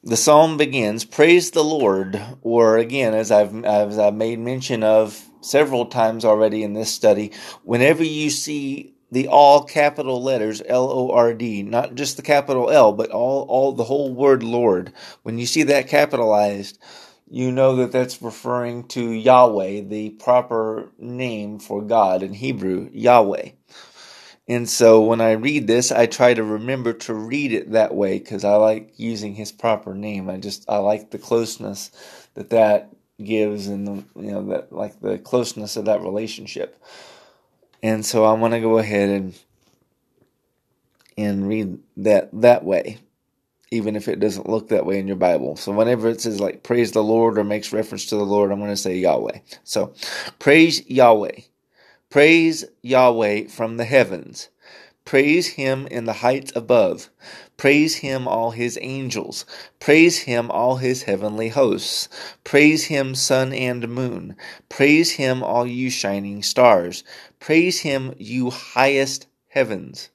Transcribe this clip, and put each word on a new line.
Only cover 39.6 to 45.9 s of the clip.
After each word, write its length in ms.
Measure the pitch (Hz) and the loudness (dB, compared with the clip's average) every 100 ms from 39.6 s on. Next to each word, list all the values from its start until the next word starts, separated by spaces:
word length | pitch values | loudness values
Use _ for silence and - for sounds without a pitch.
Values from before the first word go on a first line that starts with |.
| _ _ _ _ _ _ _ _ _ _ _ _ _ _ _ - | _ _ _ _ _ _ _ _ _ _ _ _ _ _ _ -8
and 320 | 104 98 98 | -4 -4 -4
read 300 | 107 98 87 _ - | -4 -6 -10 _ -4
that 320 | 104 117 - | 2 2 0
that 320 | 101 120 120 80 | 4 4 6 2
way, 320 | 92 - 110 _ _ _ _ _ _ _ | -4 -4 -16 _ _ _ _ _ _ _
even 260 | 117 107 104 | -6 -6 -6
if 120 | 110 | -6
it 120 | 92 | -2
doesn't 300 | 104 95 - | -2 -4 -6
look 200 | 110 110 | -6 -2
that 140 | 101 | -2
way 140 | - 98 | 0 -4
in 80 | 95 | -6
your 100 | 95 | -2
Bible. 420 | 90 82 65 78 | 0 0 -4 -8
So 140 | - | -6
whenever 380 | 101 113 | -2 0